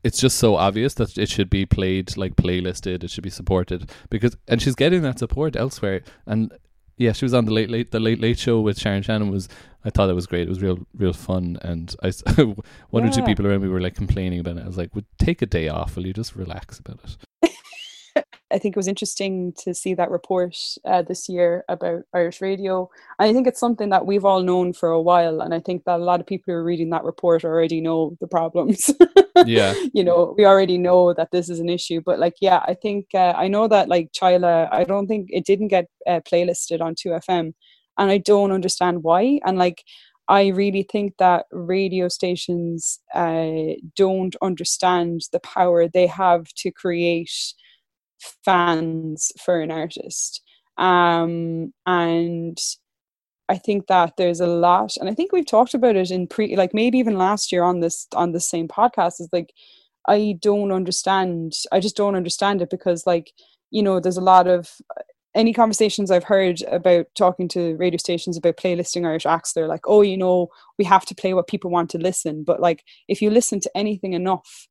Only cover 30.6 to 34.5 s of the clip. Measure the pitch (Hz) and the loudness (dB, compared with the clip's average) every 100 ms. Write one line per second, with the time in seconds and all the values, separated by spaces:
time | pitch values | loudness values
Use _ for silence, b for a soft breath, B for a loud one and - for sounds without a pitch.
30.6 | 190 180 175 180 175 175 165 180 175 170 | 4 0 4 6 4 2 -2 -2 -2 -6
31.6 | 170 175 - 165 165 - 170 - 190 180 | -4 -4 -4 -6 -2 0 0 0 2 2
32.6 | - 180 214 202 196 190 180 175 190 202 | 0 -4 -4 -6 -4 2 2 2 0 0
33.6 | 220 208 170 175 165 - 190 180 180 | 4 4 4 0 -2 0 2 4 4